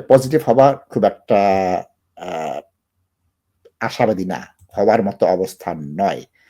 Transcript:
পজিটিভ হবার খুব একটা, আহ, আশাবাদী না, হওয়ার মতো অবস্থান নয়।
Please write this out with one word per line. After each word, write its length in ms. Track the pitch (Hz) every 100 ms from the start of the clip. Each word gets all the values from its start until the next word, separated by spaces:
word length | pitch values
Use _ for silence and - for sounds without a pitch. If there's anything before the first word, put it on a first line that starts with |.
| -
পজিটিভ 320 | 135 135 151 139
হবার 300 | 120 139 135
খুব 280 | _ 120
একটা, 340 | 101 - - 104 101 95 92 90 - _ _ -
আহ, 440 | 90 82 78 71 - _ _ _ _ _ _ _ _ _ _ -
আশাবাদী 440 | 113 - 117 95
না, 220 | 92 90 - _ _ -
হওয়ার 260 | 104 113
মতো 240 | 101 - 90
অবস্থান 680 | 90 92 - - 80 73 78
নয়। 220 | 98 65 - _ _